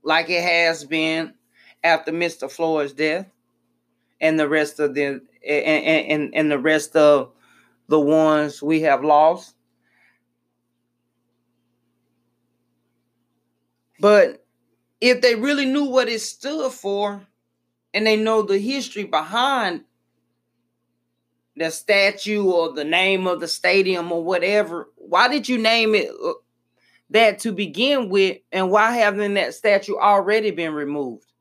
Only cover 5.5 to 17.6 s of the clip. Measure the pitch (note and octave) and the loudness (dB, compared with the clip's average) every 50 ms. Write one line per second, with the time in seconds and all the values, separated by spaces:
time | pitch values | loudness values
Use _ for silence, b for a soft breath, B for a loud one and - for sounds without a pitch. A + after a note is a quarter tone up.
5.5 | D3 D3 - - D#3 D3+ - - D#3+ D#3 - - D3+ D3+ D3 - - D#3 D#3 D3+ | -2 -2 0 0 0 0 2 0 0 0 0 0 -2 -2 -2 -4 -2 -2 0 0
6.5 | D3 C3+ B2+ D#3 D#3 D#3 D3+ - - D#3+ D3+ D3 D3 C#3 B2+ - b b b b | 0 0 0 0 0 0 -2 0 2 4 6 6 6 4 2 -4 b b b b
7.5 | b b b b b b _ _ D3+ D#3 C#3+ C#3+ D#3 D#3+ D#3+ D#3 D#3 D3+ D3+ D3 | b b b b b b _ _ 2 2 2 4 2 4 4 4 2 2 0 -4
8.5 | C#3+ - C#3+ D3 D#3+ D#3+ D#3 D#3 C#3 C3 C3+ D3+ D3+ D3 D#3 D#3+ F3 F#3 F#3 - | -6 -8 -4 -2 -2 0 2 2 0 0 2 2 4 4 4 4 2 0 -8 -20
9.5 | _ _ _ _ _ _ _ _ _ _ _ _ _ _ _ _ _ _ _ _ | _ _ _ _ _ _ _ _ _ _ _ _ _ _ _ _ _ _ _ _
10.5 | _ _ _ _ _ _ _ _ _ _ _ _ _ _ _ _ _ _ _ _ | _ _ _ _ _ _ _ _ _ _ _ _ _ _ _ _ _ _ _ _
11.5 | _ _ _ _ _ _ _ _ _ _ _ _ _ _ _ _ _ _ _ _ | _ _ _ _ _ _ _ _ _ _ _ _ _ _ _ _ _ _ _ _
12.5 | _ _ _ _ _ _ _ _ _ _ _ _ _ _ _ _ _ _ _ _ | _ _ _ _ _ _ _ _ _ _ _ _ _ _ _ _ _ _ _ _
13.5 | _ _ _ _ _ _ _ _ _ _ - G#3 G#3 G#3 F#3 - - - _ _ | _ _ _ _ _ _ _ _ _ _ 4 6 6 8 6 4 2 -8 _ _
14.5 | _ _ _ _ _ _ _ _ _ _ G#3+ B3 B3+ B3 B3 B3 A#3 A3 A3 C#4 | _ _ _ _ _ _ _ _ _ _ 2 2 2 4 4 2 2 2 0 -2
15.5 | D4 C#4 C#4 C4 C4 D4 D4 C#4 B3 C4 B3+ A3 A#3+ A3 A3 - - _ - C4+ | 0 0 0 0 0 0 -2 2 2 0 0 0 -2 -6 -6 -10 -14 _ -10 -8
16.5 | D4+ D#4 C#4+ C4 B3+ - - G3+ G3+ G3+ G3+ G3+ G3+ G3+ F#3+ _ _ _ _ _ | -6 -4 -6 -6 -8 -8 -8 -6 -4 -2 -4 -4 -6 -8 -16 _ _ _ _ _
17.5 | _ _ | _ _